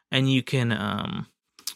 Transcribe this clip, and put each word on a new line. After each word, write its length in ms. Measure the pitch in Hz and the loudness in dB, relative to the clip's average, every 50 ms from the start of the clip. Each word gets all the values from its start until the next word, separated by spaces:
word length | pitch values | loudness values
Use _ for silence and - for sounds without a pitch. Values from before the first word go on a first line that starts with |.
| _ - | _ -2
and 220 | - 131 135 135 135 | 0 2 4 4 4
you 100 | 131 123 | 2 2
can, 300 | - - 131 120 117 113 | 2 0 0 2 2 0
um, 560 | - 101 104 95 104 - - - - - - _ _ _ _ _ _ - - - | 0 -2 -2 -2 -4 -4 -4 -6 -6 -8 -10 _ _ _ _ _ _ -14 -14 -14